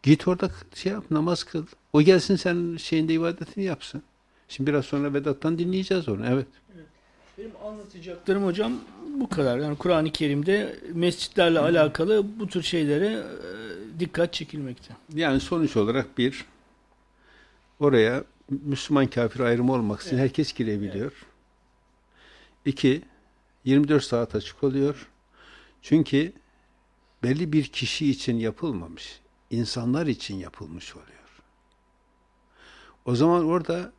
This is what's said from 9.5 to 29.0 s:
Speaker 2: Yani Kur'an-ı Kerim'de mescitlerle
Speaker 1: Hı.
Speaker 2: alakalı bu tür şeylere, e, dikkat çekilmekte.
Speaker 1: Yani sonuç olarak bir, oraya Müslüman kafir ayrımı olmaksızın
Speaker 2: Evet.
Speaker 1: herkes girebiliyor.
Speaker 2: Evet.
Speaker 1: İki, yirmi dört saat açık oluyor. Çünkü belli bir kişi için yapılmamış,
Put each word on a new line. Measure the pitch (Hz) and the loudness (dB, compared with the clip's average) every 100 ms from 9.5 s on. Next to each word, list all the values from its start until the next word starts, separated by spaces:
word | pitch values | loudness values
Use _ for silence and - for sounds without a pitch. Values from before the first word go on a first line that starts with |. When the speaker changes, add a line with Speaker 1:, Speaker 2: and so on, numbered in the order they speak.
| 123 | 0
Speaker 2:
Yani | 151 143 | -2 -4
Kur'an-ı | 180 165 156 | 2 2 2
Kerim'de | 151 151 143 156 202 214 - - | -2 -2 0 2 0 0 -8 -10
mescitlerle | 170 175 170 - - 175 165 | 0 0 0 -4 4 4 6
Speaker 1:
Hı. | |
Speaker 2:
alakalı | 151 170 151 - 165 214 202 220 | 4 6 4 2 2 2 2 -4
bu | 202 | -6
tür | 185 | -4
şeylere, | 156 170 151 147 202 | -2 0 2 2 0
e, | 220 - - - 95 110 85 110 165 | -2 -8 -12 -12 -12 -12 -12 -12 -6
dikkat | 180 - 170 | -4 0 0
çekilmekte. | - 151 151 135 123 - - _ | -2 -10 -10 -10 -12 -18 -20 _
Speaker 1:
Yani | 147 160 135 | -2 2 2
sonuç | - 170 151 117 | 0 0 2 2
olarak | 104 127 127 - | 2 0 -2 0
bir, | 120 135 - _ _ _ _ _ _ _ _ _ _ _ _ _ | 0 -2 -16 _ _ _ _ _ _ _ _ _ _ _ _ _
oraya | 143 123 110 131 - _ - | 4 6 6 2 -6 _ -8
Müslüman | 139 147 135 - 143 131 | -8 -4 -6 0 2 2
kafir | 123 117 123 | 2 -2 0
ayrımı | 123 120 123 | 0 2 2
olmaksızın | 131 107 104 - 127 | 2 0 -4 -2 0
Speaker 2:
Evet. | |
Speaker 1:
herkes | 131 - 151 | 0 0 -4
girebiliyor. | - 113 104 101 98 117 | -2 -4 -2 -4 -6 -8
Speaker 2:
Evet. | - - _ _ _ _ _ _ _ _ _ - - _ _ - | -10 -20 _ _ _ _ _ _ _ _ _ -20 -20 _ _ -6
Speaker 1:
İki, | 135 135 143 - _ _ _ _ _ | 2 2 2 -4 _ _ _ _ _
yirmi | 131 139 147 | 2 4 4
dört | 151 | 2
saat | - 117 117 107 | 2 -2 0 -4
açık | - - | -6 -4
oluyor. | 139 135 139 143 - _ _ _ - - - _ | -2 0 -2 -2 -14 _ _ _ -20 -20 -20 _
Çünkü | - 151 151 139 165 - _ _ _ _ _ _ _ _ | 2 2 4 0 0 -8 _ _ _ _ _ _ _ _
belli | 120 143 170 | -2 0 2
bir | 156 | 0
kişi | 131 - 120 - 147 | 0 -6 -6 -2 0
için | 135 - 117 | 0 -2 -2
yapılmamış, | 113 107 170 107 82 82 | -2 -4 -6 -6 -10 -14